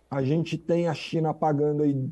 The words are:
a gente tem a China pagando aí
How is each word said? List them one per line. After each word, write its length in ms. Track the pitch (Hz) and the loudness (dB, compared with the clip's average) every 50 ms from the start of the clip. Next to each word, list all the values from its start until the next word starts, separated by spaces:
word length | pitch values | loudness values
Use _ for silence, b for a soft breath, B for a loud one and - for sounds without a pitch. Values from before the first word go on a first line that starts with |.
| _ _ | _ _
a 140 | 139 139 | -4 -2
gente 340 | 135 131 151 170 160 - - | 0 0 0 0 0 -2 -6
tem 300 | 156 - - 170 170 170 | -6 -2 0 0 2 2
a 80 | 170 147 | 0 -2
China 400 | - - - - 165 160 156 151 | -4 -6 -4 -2 0 0 0 0
pagando 480 | - 165 156 147 139 147 151 147 147 | 0 0 2 2 2 2 0 2 2
aí 260 | 151 143 139 135 131 - | 2 2 0 0 -4 -6